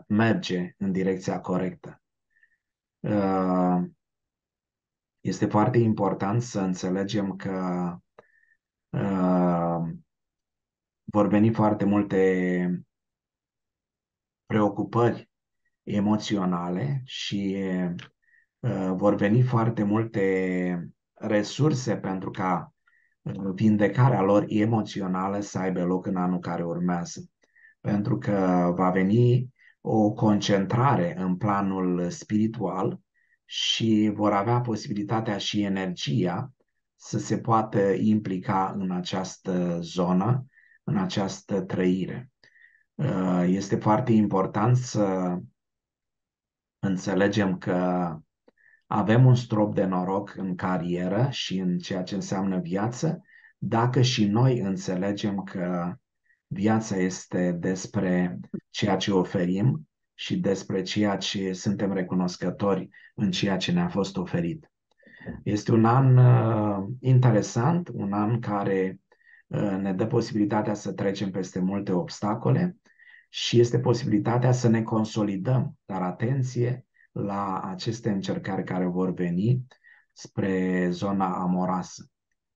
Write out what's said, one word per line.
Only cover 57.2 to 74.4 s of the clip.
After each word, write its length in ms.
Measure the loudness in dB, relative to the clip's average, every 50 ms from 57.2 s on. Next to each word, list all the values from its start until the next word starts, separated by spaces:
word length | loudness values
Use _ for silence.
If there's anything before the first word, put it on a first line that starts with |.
| -8 -6 -2 -2 0 0 0
despre 840 | -2 -2 -2 -4 -4 -6 -6 -4 -2 0 0 2 0 0 -2 -4 -8 -12 -12 -12 -14 -14 _
ceea 260 | -6 -2 0 0 0
ce 160 | 0 0 0 2
oferim 760 | 2 2 0 0 -2 0 0 0 2 2 0 0 -2 -6 -12 _ _ _ _ _
și 240 | -12 -8 -6 -4 -2
despre 440 | 0 0 -2 -2 -4 -4 -4 -4 -4
ceea 340 | -4 -2 0 0 0 0
ce 360 | -2 -4 -4 -4 -4 -4 -4 -4
suntem 400 | -4 -2 -2 -2 -2 -2 -2 -2
recunoscători 960 | -2 -2 -2 -2 0 0 -2 -2 -4 -6 -6 -4 -2 0 0 0 0 -4 -8 -14 -20 -20 -16 _
în 160 | -4 -2 -2
ceea 260 | 0 0 0 0 0
ce 160 | -2 -2 0 0
ne-a 160 | 0 0 0
fost 280 | 0 -2 -2 -2 -4
oferit. 560 | -6 -6 -4 -4 -2 -2 -4 -6 -8 -12 _ _ _ _ _ _ _ _ -20 -20 -18 -16 -14 -14 -8 -4
Este 280 | -4 -2 -2 0 2 4
un 120 | 6 6
an, 320 | 6 6 6 6 8 8
uh, 720 | 8 10 8 8 6 4 2 2 0 0 0 -2 -2 -4 -6 -8 -4
interesant, 880 | 2 4 4 6 6 6 6 4 2 0 0 0 2 2 2 0 -2 -4 -6
un 200 | -6 -4 -2 -2
an 280 | 0 0 0 0 -2
care, 600 | -2 -2 -4 -2 -2 0 0 0 0 -2 -4 -8 _ _ _ _ _ _ -20 -20 _
uh, 320 | -8 -4 -2 -2 -2 -2 -2
ne 120 | -2 -2 -2
dă 140 | -2 -2
posibilitatea 680 | 0 0 0 0 0 0 0 0 2 2 0 0 -2 -4
să 180 | -4 -6 -8 -6
trecem 380 | -2 -2 -2 -2 -2 -4 -4
peste 300 | -4 -4 -6 -6 -4 -2
multe 320 | -2 -2 -2 -2 -2 -2 -2
obstacole 840 | -2 -2 -4 -6 -6 -4 -4 -4 -2 0 2 2 2 2 0 -2 -6 _ _ _ _ -20 -20 -20 -20 _ _
și 320 | -10 -6 -4 2 4 4
este 180 | 6 6 4 2
posibilitatea 720 | 2 2 0 0 0 0 0 0 2 0 0 2